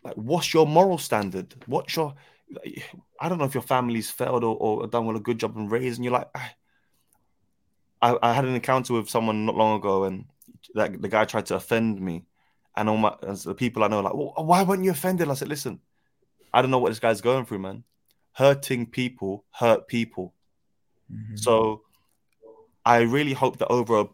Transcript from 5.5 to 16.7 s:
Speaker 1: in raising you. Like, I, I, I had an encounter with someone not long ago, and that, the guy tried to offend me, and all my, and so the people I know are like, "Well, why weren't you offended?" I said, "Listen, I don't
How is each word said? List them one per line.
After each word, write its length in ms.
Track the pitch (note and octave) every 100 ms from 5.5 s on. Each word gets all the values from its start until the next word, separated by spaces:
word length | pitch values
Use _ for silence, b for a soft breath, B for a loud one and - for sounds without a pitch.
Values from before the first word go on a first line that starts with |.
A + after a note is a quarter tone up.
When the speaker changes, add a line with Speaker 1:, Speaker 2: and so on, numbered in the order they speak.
| A2
Speaker 1:
in 140 | G#2
raising 340 | A#2 B2+ A#2+
you. 60 | B2
Like, 180 | D#2+ - -
I, 160 | B2+ _ _ _ _ _ _ _ _ _ _ _ _ _ _ _
I, 160 | A#2+ A#2+
I 120 | A#2+
had 120 | A#2+ C3
an 80 | B2
encounter 380 | A2+ C3 A#2+
with 160 | A#2+ G#2
someone 360 | A#2+ A2+ G#2+ A2
not 100 | G#2
long 220 | A2 G#2+
ago, 260 | G2+ F#2+
and 220 | F#2+ F#2+ - _ - - - G#2
that, 260 | G#2 F#2
the 60 | G#2
guy 180 | A2 G#2+
tried 200 | A2+ F#2+
to 80 | F#2
offend 460 | - A2+ A2+ G2+
me, 240 | F#2+ E2+ - _ _ _ _ -
and 140 | A2
all 80 | A2
my, 180 | G#2+ -
and 160 | - G2
so 120 | -
the 60 | G2
people 280 | B2 A2+
I 40 | G#2
know 120 | G#2+
are 40 |
like, 100 | G2
"Well, 200 | C#3+ D3 -
why 260 | D#3+ F3+
weren't 200 | F#3+ G3
you 80 | F#3+
offended?" 380 | F3 F#3 F#3 D#3
I 60 | C3+
said, 120 | -
"Listen, 320 | C#3+ B2+ F#2+ _ _ _ _ _ _ _
I 80 | B2
don't 100 | C3